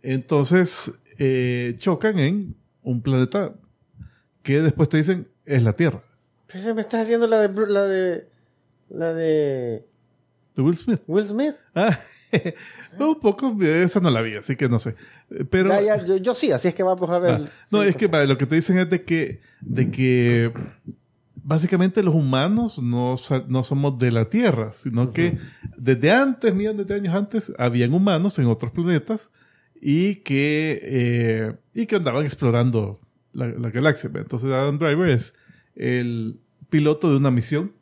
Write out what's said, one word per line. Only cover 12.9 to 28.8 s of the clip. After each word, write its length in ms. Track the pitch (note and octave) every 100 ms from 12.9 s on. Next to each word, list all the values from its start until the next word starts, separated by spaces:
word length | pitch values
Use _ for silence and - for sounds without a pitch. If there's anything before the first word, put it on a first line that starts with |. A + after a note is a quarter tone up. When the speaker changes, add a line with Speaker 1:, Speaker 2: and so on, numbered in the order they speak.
| F#3
Speaker 1:
un 200 | D4 D#4
poco, 360 | G#3+ G3+ C4+ G#3+
esa 380 | E3+ D#3+ F3+ G#3
no 100 | F3
la 120 | A#2
vi, 120 | A2+ G#2+
así 180 | - C3+
que 120 | C3+
no 100 | A#2
sé. 160 | B2+ - - - _
Eh, 140 | - C#3+
pero 200 | F#3 F#3
Speaker 2:
Ya, 100 | G3 G#3 G#3
ya, 80 |
yo, 120 | F3+ F#3+
yo 180 | G3
sí, 180 | A#3+ -
así 160 | B2+ F#3
es 60 |
que 80 | E3+
vamos 240 | F#3 F#3 F3
a 80 | F3
ver. 120 | F3
Speaker 1:
Ah, 180 | D3+ D3 - _
no, 120 | G#3
Speaker 2:
Sí, 60 | G3+
Speaker 1:
es 80 | F#3
que, 120 | G#3
Speaker 2:
pues. 40 |
Speaker 1:
vale, 140 | D#3+ C#3+
lo 100 | C3
que 80 | C3+
te 80 |
dicen 240 | D#3+ E3 F#3
es 100 | F3+
de 160 | F3
que, 360 | - E3 D3+ - _ _
de 300 | - A#2+ C3
que 640 | A2+ C3 B2+ A#2+ A#2 A#2 A#2 - - - - _ _ _
básicamente 680 | - C#3+ D#3 F3 F#3 F#3 G3+
los 100 | F#3
humanos 640 | D#3+ C#3 C3 D#3+ G#3+ A#3 -
no 380 | A#2+ A#2+ B2 B2+
sa-, 280 | - C3 C3
no 160 | B2+
somos 340 | A#2+ C#3 C#3+ C3
de 140 | B2+
la 180 | A#2 A2
Tierra, 420 | G#3+ A#3+ A#2+ G#2+
sino 300 | - C3 A#2
Speaker 2:
Ujú. 80 | B2+
Speaker 1:
que 260 | A2+ E3+ - - - - -
desde 360 | B2+ B2 C#3+
antes, 420 | A#3 C#4 B3+ A3+
millones 320 | F#3 G#3+ G#3 G3
de 80 |
años 200 | G3+ G3
antes, 380 | F3+ G3+ A3+ - -
habían 340 | B2 A#2 A#2+
humanos 460 | E3 G3+ E3 G3 -
en 80 | B2
otros 240 | A2+ A#2
planetas 600 | -